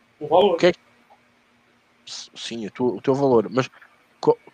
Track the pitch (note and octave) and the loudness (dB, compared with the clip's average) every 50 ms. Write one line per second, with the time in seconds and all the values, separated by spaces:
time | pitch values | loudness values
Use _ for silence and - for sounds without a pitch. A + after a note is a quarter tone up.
0 | _ _ _ - D3+ C#3+ D3+ F3+ G#3 G3 E3+ E3 - F3+ E3 - _ _ _ _ | _ _ _ -14 -4 0 2 4 4 4 4 4 2 2 2 0 _ _ _ _
1 | _ _ _ _ _ _ _ _ _ _ _ _ _ _ _ _ _ _ _ _ | _ _ _ _ _ _ _ _ _ _ _ _ _ _ _ _ _ _ _ _
2 | _ - - - - - - - - - A#2 A#2 G#2+ F#2+ - - B2+ B2 F#2 G2+ | _ -20 -18 -18 -18 -20 -18 -16 -14 -12 -10 -10 -10 -10 -6 -4 -4 -4 -4 -2
3 | - C#3+ C3 C#3 C#3 C3+ B2 A2+ G2+ F#2 F#2+ B2+ B2+ - _ _ - _ _ _ | -2 -2 0 0 2 2 2 2 2 0 -2 -4 -4 -4 _ _ -20 _ _ _
4 | _ _ _ _ - C#3+ D#3+ - _ - | _ _ _ _ -2 -2 -2 -2 _ -16